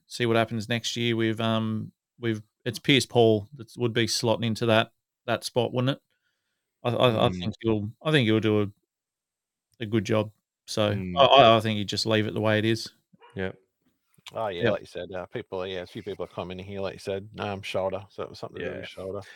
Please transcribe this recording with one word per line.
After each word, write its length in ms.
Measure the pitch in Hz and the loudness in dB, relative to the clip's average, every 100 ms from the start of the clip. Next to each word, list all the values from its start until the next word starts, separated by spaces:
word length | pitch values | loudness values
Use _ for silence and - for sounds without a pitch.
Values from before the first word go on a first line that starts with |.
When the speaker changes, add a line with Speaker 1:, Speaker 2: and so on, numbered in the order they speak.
| _ | _
Speaker 1:
see 180 | - 120 | -4 2
what 100 | 113 | 2
happens 320 | 117 117 104 | 2 -2 -4
next 260 | 117 - 120 | -4 -4 -4
year. 200 | 120 113 | -2 0
We've, 240 | 113 110 | 0 0
um, 500 | 113 113 110 110 - - _ _ | 0 0 -2 -4 -8 -14 _ _
we've, 220 | 117 107 - _ 123 | -4 -4 -8 _ -10
it's 140 | 113 | -4
Pierce 260 | - 135 - | 2 2 4
Paul 420 | 123 113 107 104 - | 6 6 6 0 -12
that 160 | 110 - | -16 -4
would 160 | 120 | -2
be 120 | 113 110 | 0 0
slotting 400 | - 117 110 117 | 0 0 0 0
into 200 | 107 117 | -2 2
that, 240 | 110 113 _ _ _ - | 2 2 _ _ _ -6
that 180 | 113 | -6
spot, 300 | - 127 113 | -2 -2 0
wouldn't 240 | 123 127 - | 0 -2 -4
it? 40 | _ _ _ _ _ _ _ _ | _ _ _ _ _ _ _ _
I, 60 | 127 | -4
I, 360 | 117 123 110 120 | 2 2 4 2
I 40 | |
Speaker 2:
Mm. 100 | 90 | 0
Speaker 1:
think 140 | 92 98 | -6 -4
he'll, 280 | 113 107 104 - | -2 -2 -2 -8
I 100 | - | 0
think 140 | 156 113 | 2 4
he'll 140 | 110 | 2
do 220 | 110 104 | 2 2
a, 40 | 104 - _ _ _ _ _ _ _ _ _ - | 0 -6 _ _ _ _ _ _ _ _ _ -12
a 40 | 107 | -4
good 200 | 113 107 | -2 0
job. 260 | 110 104 - _ _ - | -2 -2 -8 _ _ -8
So 260 | - 104 | -2 0
Speaker 2:
Mm. 240 | 104 92 90 | 0 -2 4
Speaker 1:
I, 60 | 131 | 8
I, 320 | 135 117 113 | 10 10 8
I 20 | |
think 180 | 110 104 | 4 -2
you 80 | 98 | -4
just 200 | 104 113 | -4 0
leave 220 | 110 107 | 0 0
it 60 | |
the 80 | 101 | 0
way 180 | 107 107 | 0 2
it 60 | 110 | 2
is. 260 | 113 - - _ _ - - | 0 -4 -16 _ _ -16 -8
Speaker 2:
Yeah. 160 | 95 - _ _ _ _ _ _ - | -8 -10 _ _ _ _ _ _ -14
Speaker 3:
Oh 140 | - 107 | -6 -6
yeah, 160 | 87 | -2
Speaker 1:
Yeah. 80 | 110 | -2
Speaker 3:
like 100 | 101 | -2
you 60 | - | -6
said, 240 | 87 87 | -12 -10
uh, 140 | 92 90 | -10 -10
people, 400 | 123 - 95 95 | -12 -10 -8 -8
yeah, 160 | 92 | -8
a 40 | 90 | -10
few 180 | 117 | -12
people 200 | 101 95 | -12 -10
are 40 | 87 | -10
commenting 380 | - 90 92 92 | -8 -10 -10 -10
here, 140 | 98 | -8
like 140 | 95 | -8
you 60 | - | -8
said, 280 | - 98 101 - | -8 -8 -8 -8
um, 220 | 104 98 | -6 -6
shoulder. 440 | - 101 95 95 98 | -6 -4 -4 -4 -10
So 140 | - | -12
it 60 | 90 | -12
was 100 | - | -12
something 200 | - - | -14 -10
to 40 | |
do 60 | 85 | -10
with 60 | - | -10
Speaker 2:
Yeah. 60 | |
Speaker 3:
his 80 | - | -12
shoulder. 320 | - 95 98 - | -12 -10 -10 -12